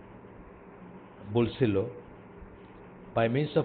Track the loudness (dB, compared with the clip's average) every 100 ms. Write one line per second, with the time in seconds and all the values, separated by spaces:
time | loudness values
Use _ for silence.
0 | -16 -16 -16 -16 -16 -18 -18 -16 -16 -16
1 | -16 -14 0 4 4 4 4 4 2 -4
2 | -14 -16 -16 -16 -16 -16 -18 -16 -16 -16
3 | -2 4 4 4 4 2